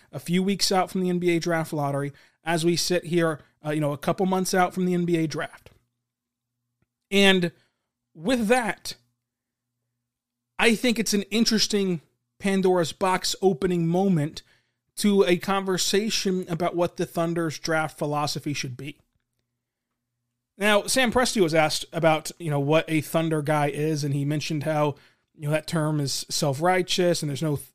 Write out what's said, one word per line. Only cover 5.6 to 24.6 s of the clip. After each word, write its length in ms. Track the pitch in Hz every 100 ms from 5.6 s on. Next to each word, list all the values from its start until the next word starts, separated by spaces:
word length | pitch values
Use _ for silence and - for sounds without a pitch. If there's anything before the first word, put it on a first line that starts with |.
| - _ _ _ _ _ _ _ _ _ _ _ _ _ -
And 420 | 196 196 190 175 - _ _ _ _ _
with 340 | - 170 254 208
that, 480 | 254 214 - - - _ _ _ _ _ _ _ _ _ _ _ _ _ _ _ -
I 160 | 226
think 240 | 220 247 226
it's 160 | 214
an 100 | 202
interesting 760 | 190 214 220 220 - 202 190 170 - _ _ -
Pandora's 540 | 196 196 185 180 160
box 440 | - 190 185 - -
opening 440 | 190 190 190 175 165
moment 560 | 180 196 170 147 - - _ _ _ _ -
to 280 | 208 196
a 120 | 185 180
conversation 1080 | 196 196 190 175 - 196 220 - 196 185 180
about 260 | 165 175
what 220 | 165 175 -
the 80 |
Thunder's 540 | 170 - 165 170 165 143
draft 400 | - 160 156 -
philosophy 560 | 151 147 147 151 151
should 240 | 139 135 123
be. 180 | 139 - _ _ _ _ _ _ _ _ _ _ _ _ _ _ _ -
Now, 260 | 208 208
Sam 280 | - 254 247
Presti 300 | 247 240 233
was 120 | 165
asked 300 | 160 151 - -
about, 380 | 170 160 156 - -
you 100 | 165
know, 120 | 143
what 260 | 143 160 160
a 140 | 160
Thunder 400 | - 165 165 156
guy 240 | 147 151 147
is, 380 | 147 156 156
and 100 | 147
he 100 | 139
mentioned 380 | 143 151 - 156